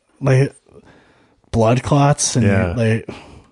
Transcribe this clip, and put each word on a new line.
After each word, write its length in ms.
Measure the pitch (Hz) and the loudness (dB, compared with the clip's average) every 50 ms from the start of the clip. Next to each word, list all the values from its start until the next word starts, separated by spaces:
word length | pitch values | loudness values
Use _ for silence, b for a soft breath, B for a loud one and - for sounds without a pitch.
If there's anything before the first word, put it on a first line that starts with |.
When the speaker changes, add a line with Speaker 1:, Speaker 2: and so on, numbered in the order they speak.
| _ _ _ _ | _ _ _ _
Speaker 1:
Like, 340 | 139 139 131 131 139 143 - _ _ _ _ - b b b b b b b b b b b b b _ | 0 2 2 2 2 0 -4 _ _ _ _ -20 b b b b b b b b b b b b b _
blood 320 | - 117 110 110 123 127 - | -2 0 2 2 2 0 0
clots 540 | - 151 139 143 143 147 - - - - | 0 0 2 2 2 0 0 -4 -4 -2
and, 80 | 131 113 | 0 0
Speaker 2:
Yeah. 280 | 101 98 95 92 87 95 | 2 2 2 0 -2 -2
Speaker 1:
like, 320 | 120 113 110 110 113 - - B B B B B B B B | -2 0 0 -2 -2 -4 -10 B B B B B B B B